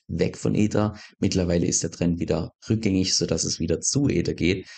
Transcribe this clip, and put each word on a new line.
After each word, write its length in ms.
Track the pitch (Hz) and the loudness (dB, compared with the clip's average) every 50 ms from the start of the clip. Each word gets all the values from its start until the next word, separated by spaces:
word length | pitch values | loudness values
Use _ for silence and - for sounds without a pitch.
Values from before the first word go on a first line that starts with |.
| _ - | _ -6
weg 280 | 90 82 - 175 - | -2 0 0 0 -2
von 180 | - - 110 104 | -2 -2 0 2
Ether. 440 | 92 107 101 98 104 107 104 107 - - - - - | 2 2 2 2 2 0 0 -2 -6 -16 -16 -8 -2
Mittlerweile 460 | - 101 - 95 90 87 87 87 - | -2 0 2 2 2 2 2 2 2
ist 160 | - - - - | 2 0 -2 -2
der 80 | 82 | -4
Trend 280 | - - 87 87 85 85 | -4 -2 0 0 0 0
wieder 320 | 87 - 82 82 80 82 _ _ - - | 0 -2 -2 -2 -2 -6 _ _ -4 -2
rückgängig, 480 | 113 110 110 98 95 95 92 - - | 0 0 2 2 2 2 2 2 0
sodass 300 | - 87 85 82 82 - | 0 0 0 0 0 -2
es 160 | - - - | -2 -4 -2
wieder 180 | - 85 82 - | 0 0 0 0
zu 300 | - - - - 143 139 | 0 -2 0 2 2 2
Ether 240 | 85 85 85 - 101 | 2 2 0 0 -2
geht, 340 | - 85 82 95 92 - - - | 0 2 0 0 0 -4 -12 -18